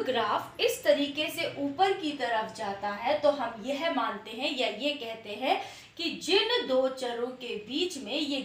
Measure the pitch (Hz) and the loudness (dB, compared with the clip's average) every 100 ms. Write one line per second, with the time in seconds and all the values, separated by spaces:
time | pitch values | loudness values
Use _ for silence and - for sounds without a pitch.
0 | 262 240 214 - - - 480 - 330 285 | 4 0 2 0 -2 0 0 2 4 6
1 | 285 294 320 339 320 269 285 311 392 381 | 4 0 -2 -2 -4 -2 -4 4 4 4
2 | 302 285 233 220 220 - 208 196 208 208 | -2 -2 0 0 -2 -4 -6 -2 -4 -2
3 | 240 294 294 - 233 220 247 277 330 277 | 0 4 6 4 -2 -4 -4 -2 0 0
4 | 208 202 214 233 302 254 220 202 285 285 | -2 -4 -8 -4 -2 0 -2 0 -2 -2
5 | 226 220 214 220 262 381 - - - - | -6 -8 -10 -4 0 0 -2 -12 -18 -6
6 | 339 - - 392 427 494 - 262 262 - | -6 -4 2 4 4 2 4 4 4 0
7 | 247 233 247 254 240 208 233 294 359 269 | -4 -2 -4 -6 -8 -8 -4 -2 -2 -2
8 | 208 285 277 269 | -4 -2 -2 -2